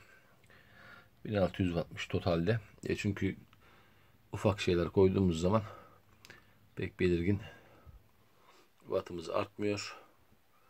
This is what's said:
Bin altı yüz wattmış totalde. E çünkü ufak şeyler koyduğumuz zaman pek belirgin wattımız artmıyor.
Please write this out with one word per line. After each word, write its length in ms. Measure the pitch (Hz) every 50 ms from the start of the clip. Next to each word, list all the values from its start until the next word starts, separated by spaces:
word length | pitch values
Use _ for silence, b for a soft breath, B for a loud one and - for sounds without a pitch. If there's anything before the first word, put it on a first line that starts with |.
| B B B B B B B B B B B B B B B B B B B B B B B - -
Bin 80 | - 110
altı 300 | 101 92 85 - - 98
yüz 80 | 87
wattmış 360 | 85 82 - - - - - -
totalde. 520 | - 92 - 98 85 85 85 90 113 120 B B B - -
E 100 | - 87
çünkü 400 | - - 104 98 - - 95 90 - - - - b b b b b b b b b b b b b b _
ufak 280 | - 104 - 110 98 -
şeyler 300 | - - 90 87 85 78
koyduğumuz 520 | - 101 95 95 95 98 98 92 82 80
zaman 200 | 82 90 101 110 104 B B B B B B B B B B B B B B B B B B B B - _
pek 240 | - - 92 - -
belirgin 400 | 98 90 87 85 85 92 104 101 B B B B B B B B B B B B B B _ b b b b b b b b b b b b b
wattımız 480 | - 113 107 95 95 - 90 85 80 82
artmıyor. 680 | 90 101 104 104 - - 107 104 101 101 - - - - - - _ _ _ _ _ _ _ _ b b b b